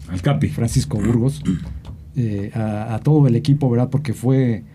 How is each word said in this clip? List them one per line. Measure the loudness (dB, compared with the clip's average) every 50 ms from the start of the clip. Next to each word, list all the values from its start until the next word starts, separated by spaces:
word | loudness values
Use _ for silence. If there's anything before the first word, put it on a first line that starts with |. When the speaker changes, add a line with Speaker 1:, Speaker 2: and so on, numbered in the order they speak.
| -10 -8
Speaker 1:
Al | -6 -2
Capi. | 0 0 0 2 0 0
Speaker 2:
Francisco | 0 0 -2 0 0 0 0 0 -2 -2
Burgos, | 0 2 2 2 2 0 -2 -2 -2 -2 -2 -2 -4 -8 -12 -12 -14 -14 -16 -16 -16 -10 -4
eh, | -2 -2 -2 -2 -4 -4 -6 -4
a, | -4 -4 -2 -4 -4 -4 -4 -4
a | -2
todo | 2 4 4 6 6 6
el | 4
equipo, | 4 4 2 2 4 4 2
¿verdad? | 2 2 2 2
Porque | 0 -2 -2 -2 -4
fue, | -2 0 2 2 2 2 2 0 -2 -6 -12 -20